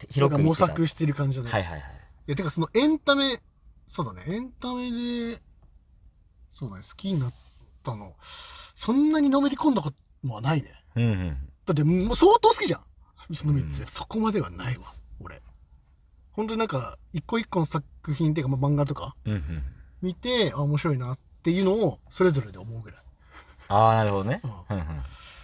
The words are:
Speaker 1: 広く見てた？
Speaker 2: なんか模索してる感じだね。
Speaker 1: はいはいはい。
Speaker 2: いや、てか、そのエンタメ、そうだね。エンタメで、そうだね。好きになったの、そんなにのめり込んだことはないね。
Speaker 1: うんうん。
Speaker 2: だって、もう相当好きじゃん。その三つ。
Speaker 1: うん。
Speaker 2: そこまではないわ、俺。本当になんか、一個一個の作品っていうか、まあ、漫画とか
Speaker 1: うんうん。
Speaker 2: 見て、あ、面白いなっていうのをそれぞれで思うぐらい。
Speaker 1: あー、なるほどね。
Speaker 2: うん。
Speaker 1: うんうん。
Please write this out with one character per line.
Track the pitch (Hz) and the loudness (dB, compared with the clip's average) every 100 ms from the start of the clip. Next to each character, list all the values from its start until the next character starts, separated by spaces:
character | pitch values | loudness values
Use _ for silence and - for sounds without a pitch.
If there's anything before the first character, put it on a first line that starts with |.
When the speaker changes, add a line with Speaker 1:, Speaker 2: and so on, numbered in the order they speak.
| - | -6
Speaker 1:
広 | 139 139 | 2 4
く | 143 | 4
見 | 156 | 4
て | 160 | 4
た？ | 175 | 2
Speaker 2:
な | |
ん | |
か | |
模 | 156 | 4
索 | 160 | 0
し | |
て | - 156 | 0 -2
る | |
感 | 143 139 | 0 -2
じ | 131 | -2
だ | |
ね。 | 120 | -2
Speaker 1:
は | 110 | -2
い | |
は | 85 | -2
い | |
は | 78 | -8
い。 | |
Speaker 2:
い | - - - - - | -12 -18 -20 -16 -6
や、 | 143 | -4
て | |
か、 | 170 | -4
そ | - | -4
の | 160 | 0
エ | 226 302 | 2 2
ン | 311 | 2
タ | - | 2
メ、 | 277 269 240 - _ - - - | 2 0 -4 -10 _ -20 -20 -12
そ | - | -8
う | 127 | -8
だ | |
ね。 | 90 139 | -8 -8
エ | 208 | -8
ン | 254 | -8
タ | - 247 | -10 -8
メ | 247 247 | -6 -6
で、 | 233 240 240 233 226 - - - - _ _ - _ _ _ - | -6 -6 -6 -6 -10 -18 -20 -20 -20 _ _ -20 _ _ _ -20
そ | - 123 | -14 -12
う | |
だ | 95 | -12
ね。 | - | -16
好 | - | -10
き | 190 | -4
に | 170 | -2
な | 123 | -2
っ | - - - - - | -8 -20 -20 -20 -14
た | - | -12
の、 | 107 98 - - - - - - | -10 -14 -20 -20 -20 -18 -20 -20
そ | - - | -8 0
ん | 262 302 | 4 4
な | 311 | 4
に | 285 | 4
の | 277 | 4
め | 285 | 2
り | 277 | 2
込 | 311 | 2
ん | |
だ | 214 | 2
こ | 143 | -2
と | - _ _ 131 | -8 _ _ -8
は | 107 | -4
な | 127 156 | 0 0
い | |
ね。 | - - _ 113 | -2 -14 _ 0
Speaker 1:
う | |
ん | |
う | 117 | 2
ん。 | 95 90 67 67 - | 2 -2 -4 -10 -8
Speaker 2:
だ | - | -2
っ | |
て、 | 147 | 2
も | 151 180 214 | 4 2 0
う | 240 | 6
相 | 370 453 | 8 8
当 | 453 | 6
好 | |
き | - 403 | 4 0
じ | |
ゃ | - | -2
ん。 | - _ - - - | -6 _ -20 -20 -12
そ | 160 151 | -4 0
の | |
三 | 143 - | 0 0
つ。 | 143 | -6
Speaker 1:
う | |
ん。 | 127 | -8
Speaker 2:
そ | - | -12
こ | - 220 | -6 -2
ま | 220 | 0
で | 202 | 0
は | 104 | -2
な | 87 123 | -6 -6
い | 127 | -6
わ、 | - - - - | -10 -20 -20 -18
俺。 | - - - - _ - _ _ _ - - | -16 -18 -20 -20 _ -20 _ _ _ -20 -12
本 | - 220 | -6 -4
当 | |
に | 226 | -2
な | |
ん | 226 | -2
か、 | 135 - - - | -2 -6 -14 -10
一 | 151 | -10
個 | - 233 | -2 -4
一 | |
個 | 220 185 | 0 -2
の | 160 | 0
作 | 160 - - - | -2 -6 -12 -8
品 | 139 156 | 0 2
っ | |
て | 156 | 2
い | |
う | 131 | 0
か、 | 135 | 0
ま | 143 | 2
あ、 | |
漫 | |
画 | 147 139 | 2 0
と | |
か | 143 135 - | -4 -8 -8
Speaker 1:
う | 110 | -4
ん | |
う | 104 | -4
ん。 | 73 80 67 - - - | -4 -6 -8 -10 -20 -8
Speaker 2:
見 | 185 | -6
て、 | 175 247 247 175 | -4 -2 0 0
あ、 | 139 | 0
面 | 143 147 | 0 0
白 | 170 | 0
い | 135 | -2
な | 123 | -4
っ | 131 _ - | -8 _ -4
て | 165 | 0
い | 180 | 2
う | |
の | 185 | 2
を | 214 180 - - | 4 0 -2 -12
そ | - | 2
れ | 185 | 4
ぞ | 139 | 4
れ | 104 | -2
で | 92 | -12
思 | 107 113 | -12 -12
う | |
ぐ | 107 | -14
ら | - | -20
い。 | - - - - - - - | -20 -20 -20 -20 -20 -20 0
Speaker 1:
あ | 101 113 | 6 6
ー、 | 113 | 6
な | |
る | 107 | 4
ほ | 98 | 0
ど | 101 | -2
ね。 | 196 | -4
Speaker 2:
う | 123 95 - | -6 -12 -6
ん。 | 98 | -6
Speaker 1:
う | |
ん | |
う | |
ん。 | 80 78 65 - - - | -4 -8 -10 -14 -20 -20